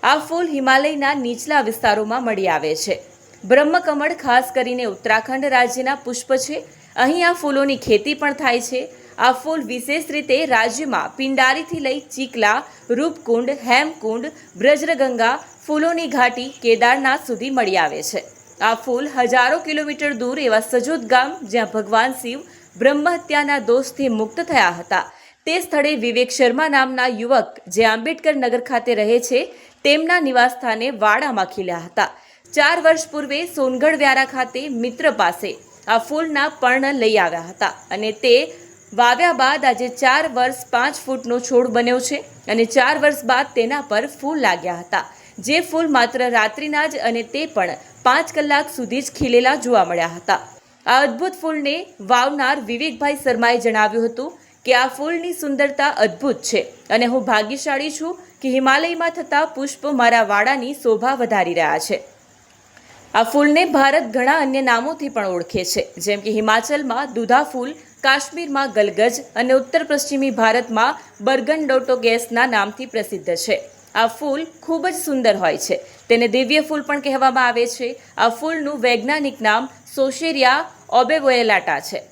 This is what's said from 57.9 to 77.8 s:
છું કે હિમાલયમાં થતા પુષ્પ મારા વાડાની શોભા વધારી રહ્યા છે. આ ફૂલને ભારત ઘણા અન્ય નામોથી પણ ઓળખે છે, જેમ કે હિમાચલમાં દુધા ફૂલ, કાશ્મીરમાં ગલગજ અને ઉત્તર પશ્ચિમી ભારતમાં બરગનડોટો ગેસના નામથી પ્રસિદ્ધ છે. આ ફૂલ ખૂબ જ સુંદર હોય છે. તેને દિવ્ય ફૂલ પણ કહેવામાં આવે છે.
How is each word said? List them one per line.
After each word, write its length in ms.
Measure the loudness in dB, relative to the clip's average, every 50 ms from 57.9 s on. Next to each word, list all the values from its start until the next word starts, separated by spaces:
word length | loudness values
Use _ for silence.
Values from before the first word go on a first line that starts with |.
છું 260 | -6 -6 -8 -8 -8 -10 -14 -20 _ _
કે 100 | -4 -2 0
હિમાલયમાં 600 | 2 2 2 2 2 2 0 -2 -2 -4 -4 -4 -6
થતા 280 | -6 -2 0 0 0 0
પુષ્પ 340 | -4 -8 -8 -8 -8 -6 -6 -4 0
મારા 320 | 4 4 4 6 4 2 2
વાડાની 460 | 2 2 2 2 0 -2 -2 -6 -8
શોભા 400 | -4 0 0 0 2 2 -2 0
વધારી 400 | 0 0 0 2 2 2 0 0 0
રહ્યા 260 | 0 0 0 -2 -2
છે. 160 | -4 -6 -6 -6 -12 -20 _ _ _ _ _ _ _ _ _ _ _ _ -20 -20 -20 -20 -20 -20 -2 0
આ 100 | 0 0
ફૂલને 400 | 2 2 4 4 4 4 4 2 2
ભારત 400 | 4 4 4 4 4 2 0 0
ઘણા 300 | -2 0 2 2 2 2
અન્ય 200 | 2 0 0 0
નામોથી 480 | 2 2 0 0 0 -4 -6 -6 -8 -6
પણ 220 | -4 -4 -4 -2
ઓળખે 320 | -2 -4 -6 -4 -6 -6 -4
છે, 220 | -4 -4 -4 -4 -6 -8 -8
જેમ 220 | -2 -2 -2 -2
કે 100 | -2 -2
હિમાચલમાં 800 | -2 0 2 2 2 2 2 0 -4 -2 -2 -2 -4 -4 -4 -4 -4
દુધા 280 | -6 0 2 4 2 2
ફૂલ, 300 | 2 -4 -8 -8 -8 -10 -14 -18 -20 _ _
કાશ્મીરમાં 720 | 0 2 2 2 0 -6 -10 -10 -8 -4 -4 -2 -4 -2
ગલગજ 460 | 0 0 0 0 2 2 0 2 0 -2 -10 -8 _
અને 160 | -4 0 2 2
ઉત્તર 280 | 2 2 2 -2 -2 0
પશ્ચિમી 480 | 0 -2 -2 -2 -2 -2 -2 0 0
ભારતમાં 720 | 0 2 2 4 4 2 0 -2 0 2 2 2 0 -4 -12 -20 -20 -4
બરગનડોટો 760 | -2 0 0 0 2 0 0 0 0 0 0 0 2 2 -2 2
ગેસના 500 | 2 2 2 2 -2 -2 0 0 2 2
નામથી 400 | 2 0 0 0 -4 -10 -12 -8
પ્રસિદ્ધ 440 | -6 -6 -6 -6 -8 -8 -4 -4 -4 -2
છે. 200 | 0 -2 -2 -2 -2 -10 -20 -20 -20 -6 _
આ 120 | 0 0 2
ફૂલ 340 | 0 -4 -4 -4 -4 -4 -6 -8 -12 -18
ખૂબ 260 | -6 -4 -4 -2 -2 -2
જ 80 | -4 -4
સુંદર 380 | -4 -4 -4 0 2 2 2 2
હોય 200 | 0 0 0 -2
છે. 200 | -4 -4 -4 -6 -6 -12 -20 -20 0
તેને 220 | _ 2 2 2 2
દિવ્ય 340 | 2 0 0 2 2 0
ફૂલ 200 | 0 0 -4 -6
પણ 200 | -4 -4 -6 -4
કહેવામાં 460 | -2 -4 -2 2 2 2 2 2 0 2
આવે 180 | 2 0 -2 -2
છે. 220 | -4 -6